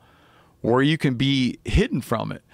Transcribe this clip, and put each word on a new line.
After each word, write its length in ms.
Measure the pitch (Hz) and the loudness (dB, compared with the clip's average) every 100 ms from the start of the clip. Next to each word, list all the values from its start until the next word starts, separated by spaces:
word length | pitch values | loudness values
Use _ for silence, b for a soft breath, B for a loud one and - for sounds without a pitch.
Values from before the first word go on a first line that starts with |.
| b b b b b b | b b b b b b
where 220 | 110 120 | 0 2
you 160 | 143 160 | 4 2
can 180 | 143 120 | 0 0
be 420 | 135 139 123 - | 0 2 0 -4
hidden 380 | - - 247 190 | -2 0 0 -2
from 320 | - 113 104 | -4 -4 -4
it. 100 | - _ | -10 _